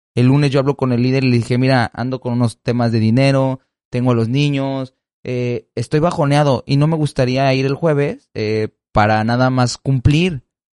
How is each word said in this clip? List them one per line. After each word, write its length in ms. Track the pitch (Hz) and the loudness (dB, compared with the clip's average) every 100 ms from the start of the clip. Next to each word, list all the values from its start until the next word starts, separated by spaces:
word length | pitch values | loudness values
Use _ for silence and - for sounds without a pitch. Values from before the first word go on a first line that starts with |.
| _ - | _ 0
El 120 | 123 | 4
lunes 240 | 143 143 | 4 2
yo 80 | 139 | 0
hablo 160 | 135 139 | 0 -2
con 160 | 131 | -2
el 120 | 120 | 0
líder 200 | 127 131 | 0 0
y 60 | 131 | 2
le 80 | 120 | 0
dije, 200 | 113 123 | 0 0
"Mira, 340 | 131 131 110 | 2 0 -2
ando 260 | - 123 - | -4 -8 -6
con 140 | 123 | -6
unos 280 | 120 117 - | -2 -2 -2
temas 280 | - 120 120 | -4 0 0
de 80 | 113 | 2
dinero, 600 | 110 120 139 135 135 131 _ _ _ | 2 2 2 2 0 -4 _ _ _
tengo 220 | 123 123 | -4 0
a 40 | 117 | 0
los 120 | 113 | 0
niños, 640 | 135 147 139 135 135 131 _ _ _ | 0 0 -2 -4 -6 -8 _ _ _
eh, 460 | - 123 123 120 - - | -8 -6 -4 -6 -8 -10
estoy 240 | 120 151 | -4 0
bajoneado 640 | 170 175 143 143 147 123 - | 0 0 0 2 2 0 0
y 120 | 139 | 0
no 100 | 151 | 2
me 80 | 165 | 0
gustaría 580 | 147 - 123 131 139 | -2 0 0 0 0
ir 120 | 131 135 | 0 -2
el 100 | 139 | -2
jueves, 540 | 165 143 143 262 _ | -2 0 -2 -6 _
eh, 360 | - 107 110 110 _ _ | -6 -4 -2 -4 _ _
para 300 | - 104 107 | 0 2 2
nada 260 | 110 120 131 | 0 0 0
más 280 | 127 123 - | 2 -2 -2
cumplir. 680 | - 135 147 147 180 139 - _ _ | -2 0 2 2 0 -4 -14 _ _